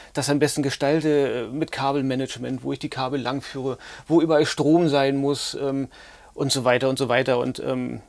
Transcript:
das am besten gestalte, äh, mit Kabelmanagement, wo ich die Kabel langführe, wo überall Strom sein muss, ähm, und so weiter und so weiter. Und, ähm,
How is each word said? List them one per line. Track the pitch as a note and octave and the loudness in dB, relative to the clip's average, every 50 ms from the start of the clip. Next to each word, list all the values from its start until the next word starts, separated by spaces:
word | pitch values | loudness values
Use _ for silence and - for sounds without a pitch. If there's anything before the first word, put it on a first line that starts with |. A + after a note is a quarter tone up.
| - - - | -20 -8 -6
das | D3 C3 C#3+ | -4 0 0
am | C#3+ C#3+ | 2 2
besten | D3 C3+ - D#3 C#3 | 2 2 2 0 -2
gestalte, | C#3 - - D3 C#3 D3+ D#3+ D3+ D#3 | -2 -2 0 0 2 2 2 2 2
äh, | D3 C#3+ C#3 A#2+ A2+ B2 A2+ | 2 2 2 2 0 -4 -4
mit | G#2+ B2+ D3+ D#3 - | -6 -4 -6 -6 -6
Kabelmanagement, | - - C#3 C3+ C#3 C#3+ C3+ C3 B2+ C3 C3+ B2 - A#2+ B2 B2 C3 B2 B2+ | -4 -4 -2 -2 0 0 0 0 -2 -2 -4 -6 -8 -8 -8 -8 -8 -6 -6
wo | C3+ | -6
ich | C#3 C3+ | -6 -6
die | - C#3+ | -8 -8
Kabel | - C3+ C3 B2+ C#3+ C#3 | -6 -6 -4 -4 -4 -4
langführe, | A#2 B2 C3+ C#3 - - - C#3 B2+ C3+ B2 - - - - - - - | -4 -4 -4 -6 -8 -10 -10 -6 -6 -6 -6 -8 -10 -16 -20 -16 -2 2
wo | D#3 E3+ | 4 4
überall | D#3+ E3 D#3+ D3 D3+ | 6 6 4 4 4
Strom | - - - D3 D3 D#3+ E3+ F3 D#3 | 2 0 0 4 4 4 6 4 4
sein | C#3 C#3+ C#3 C3+ C#3 | 4 4 2 2 2
muss, | C#3 C#3 C#3+ C#3+ - - - - - | 0 0 0 -2 -2 -4 -8 -6 -4
ähm, | C#3 C#3 C3+ C#3 C3+ - - - - - - - - - _ | -4 -4 -2 -4 -6 -8 -10 -18 -20 -20 -20 -20 -20 -14 _
und | - C#3+ C3+ | -4 -2 0
so | - C#3 A#2 | 0 2 2
weiter | B2+ B2 B2 C3 C3 | 4 4 4 2 0
und | C3 - | 0 0
so | C3 A#2+ | 0 0
weiter. | A#2+ B2 C3 C3+ B2+ B2 | 2 2 2 2 0 0
Und, | B2+ B2+ B2+ - | 0 -2 -4 -4
ähm, | - C3 C3 B2+ B2 B2 A#2+ A2+ - | -4 -4 -4 -4 -4 -6 -8 -10 -12